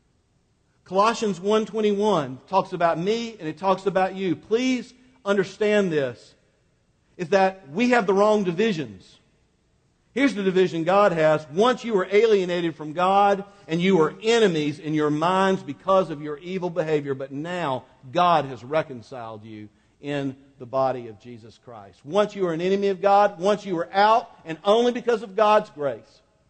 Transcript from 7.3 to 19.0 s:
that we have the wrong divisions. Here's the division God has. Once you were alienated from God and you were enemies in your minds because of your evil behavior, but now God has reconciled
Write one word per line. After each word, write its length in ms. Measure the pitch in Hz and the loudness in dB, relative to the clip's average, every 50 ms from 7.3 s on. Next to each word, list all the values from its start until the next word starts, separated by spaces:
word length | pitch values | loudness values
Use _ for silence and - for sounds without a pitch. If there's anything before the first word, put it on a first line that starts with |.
that 400 | 196 190 190 190 190 - - 135 | 2 2 2 2 0 -4 -12 -10
we 200 | 139 185 247 247 | -4 -2 0 2
have 160 | 247 240 202 | 2 2 2
the 60 | 185 196 | 2 2
wrong 320 | 196 202 214 214 214 202 | 4 4 4 4 2 0
divisions. 720 | 180 170 165 220 226 202 156 143 113 101 87 - - - _ _ _ _ _ _ _ _ _ _ _ _ _ _ _ _ _ _ _ - 226 | 0 0 0 0 0 0 -2 -6 -10 -12 -18 -20 -20 -20 _ _ _ _ _ _ _ _ _ _ _ _ _ _ _ _ _ _ _ -2 0
Here's 160 | 277 269 190 | 0 0 0
the 80 | 202 196 | 0 -2
division 400 | 190 180 185 185 175 143 165 160 | 0 2 2 2 2 0 -2 0
God 300 | 165 185 202 208 202 170 | 2 4 4 4 4 4
has. 340 | 160 156 156 156 151 156 - 139 | 2 2 2 2 2 -2 -4 -2
Once 320 | 175 214 247 247 - - | 2 2 2 2 0 -2
you 100 | 233 226 | -2 -2
were 140 | 185 185 190 | -2 0 2
alienated 640 | 196 208 226 226 214 202 180 175 175 180 170 170 165 | 2 4 4 4 4 2 2 0 -2 -2 -2 -4 -4
from 180 | - 156 151 147 | -6 -10 -8 -4
God 520 | 170 180 190 196 196 202 202 202 190 190 - - - _ - | 0 0 2 4 4 4 4 2 0 -4 -8 -18 -20 _ -6
and 120 | 160 170 | -2 0
you 160 | 170 190 190 | 2 4 4
were 200 | 170 156 156 156 - | 4 4 2 0 -2
enemies 600 | 214 220 233 233 226 196 170 156 151 147 147 170 | 0 2 2 4 4 2 2 0 -2 -4 -4 -6
in 120 | 175 151 156 | -6 -4 -2
your 180 | 151 151 151 | 0 0 0
minds 520 | 151 151 160 175 185 190 190 190 190 185 131 | 0 0 0 0 2 2 2 2 0 -2 -4
because 480 | 135 139 - - 185 190 190 190 156 | -8 -14 -6 -2 0 2 2 2 0
of 100 | 160 143 | -4 -10
your 180 | 151 147 151 143 | -10 -10 -12 -12
evil 320 | 180 175 185 185 170 180 | -10 -10 -8 -6 -6 -6
behavior, 440 | 165 175 160 156 156 151 143 143 135 | -4 -4 -2 0 0 0 0 -2 -6
but 160 | 131 135 135 | -6 -8 -10
now 540 | 139 139 156 170 180 180 170 143 131 123 - - _ _ - 131 | -10 -10 -8 -8 -6 -6 -4 -4 -4 -6 -8 -12 _ _ -18 -6
God 340 | 123 170 180 175 170 156 139 | -2 2 2 4 4 2 2
has 180 | 135 135 110 117 | -2 -6 -12 -10
reconciled 800 | 123 151 160 151 151 135 120 | -4 -4 -4 -4 -4 -8 -16